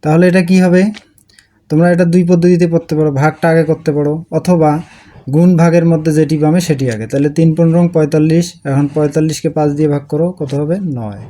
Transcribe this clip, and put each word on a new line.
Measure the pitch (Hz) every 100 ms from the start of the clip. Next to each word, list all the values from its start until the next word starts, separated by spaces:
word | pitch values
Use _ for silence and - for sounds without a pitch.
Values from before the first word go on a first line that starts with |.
তাহলে | 151 160 180
এটা | 180
কি | 175 185
হবে? | 185 180 202 214 _ _ _ _ _ _ _
তোমরা | 156 175
এটা | 175
দুই | 175 175
পদ্ধতিতে | 170 180 175 175 170
করতে | 165 - 151
পারো, | 156
ভাগটা | 139 151 160 170
আগে | 165
করতে | 156 156 -
পারো, | 147 147 156 165
অথবা | 160 160 180 151 151 - - - - -
গুণ | 147 175 175
ভাগের | 170 170
মধ্যে | 165 160 160
যেটি | 151 151 156
পাবে | 151 170
সেটি | 175 143 131
আগে। | 110 113
তাহলে | 139 147
তিন | 147 165
পনেরো | 156 165 165 175
পঁয়তাল্লিশ, | 165 151 156 156 160 175 -
এখন | 143 135 143
পঁয়তাল্লিশকে | 143 151 151 156 147 160
পাঁচ | 156 151
দিয়ে | 143 151
ভাগ | 143 139
করো, | 151 170
কত | 180 143
হবে? | 139 147 185
নয়। | 185 131 107 101 110